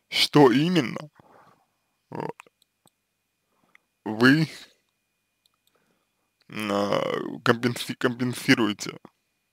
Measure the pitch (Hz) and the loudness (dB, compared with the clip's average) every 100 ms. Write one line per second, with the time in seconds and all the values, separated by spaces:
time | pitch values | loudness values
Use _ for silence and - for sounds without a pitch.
0 | - - - 147 139 117 160 180 117 - | -8 -4 2 6 8 6 2 0 -2 -4
1 | 151 _ - - - _ _ _ _ _ | -14 _ -20 -20 -20 _ _ _ _ _
2 | - - - - - _ _ _ _ _ | -18 -12 -12 -12 -20 _ _ _ _ _
3 | _ _ _ _ _ _ _ _ _ _ | _ _ _ _ _ _ _ _ _ _
4 | - 107 123 147 156 - - _ _ _ | -8 2 4 4 0 -6 -20 _ _ _
5 | _ _ _ _ _ _ _ _ _ _ | _ _ _ _ _ _ _ _ _ _
6 | _ _ _ _ - - 107 101 101 - | _ _ _ _ -18 -10 -4 -2 -2 -2
7 | - - - - - 117 123 123 - 131 | -2 -6 -8 -6 -2 0 -2 -4 -8 -4
8 | 127 120 123 120 - 127 110 101 - - | -4 -2 -6 -4 0 2 2 -2 -8 -12
9 | - _ _ _ _ | -16 _ _ _ _